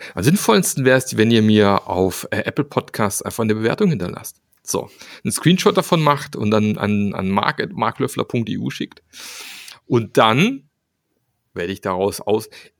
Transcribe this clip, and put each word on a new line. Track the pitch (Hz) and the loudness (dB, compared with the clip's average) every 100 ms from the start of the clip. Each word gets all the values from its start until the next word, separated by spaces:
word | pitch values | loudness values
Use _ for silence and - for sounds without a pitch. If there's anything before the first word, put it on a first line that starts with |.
| - - | -12 -2
Am | |
sinnvollsten | 104 202 - 208 180 - 127 | 0 0 4 2 2 0 4
wäre | 131 | 4
es, | - 113 | 2 2
wenn | 117 | 4
ihr | 117 | 6
mir | 107 107 101 98 - | 6 6 6 2 0
auf, | 90 95 - - | 0 0 -2 -6
äh, | 104 | -6
Apple | - - 139 | -4 -4 -4
Podcasts | - - - 104 - | -4 -6 -4 -2 -2
einfach | - - | -8 -4
eine | 110 107 | -2 0
Bewertung | 113 - 208 | -2 0 0
hinterlasst. | 156 175 - - - _ _ | 0 -6 -8 -14 -20 _ _
So, | - - - - - - | -8 -8 -8 -16 -20 -10
einen | - | -8
Screenshot | - 156 185 214 190 | -2 2 4 4 2
davon | - 170 | 2 2
macht | 151 143 - - | 2 0 -2 -6
und | 107 | 0
dann | 107 107 107 | 2 2 0
an, | 101 104 101 | -2 -2 -2
an | - 95 | -4 -2
mark | 101 123 - | 0 -2 -2
at | - | -6
marklöffler | 101 113 - 123 - | -4 -4 -2 -6 -4
punkt | 117 123 113 | -4 -2 -4
e | - | -4
u | 135 | -6
schickt. | - - - _ - - - - - - - - | -8 -10 -12 _ -20 -18 -18 -18 -18 -20 -20 -2
Und | 120 104 - | 0 2 4
dann | 113 120 214 269 _ _ _ _ _ _ _ _ _ | 4 4 2 -2 _ _ _ _ _ _ _ _ _
werde | 92 87 | -8 -8
ich | 95 | -6
daraus | 101 92 98 101 | -4 -2 -2 -4
aus-, | - 107 110 - - _ | -2 -2 -2 -18 -20 _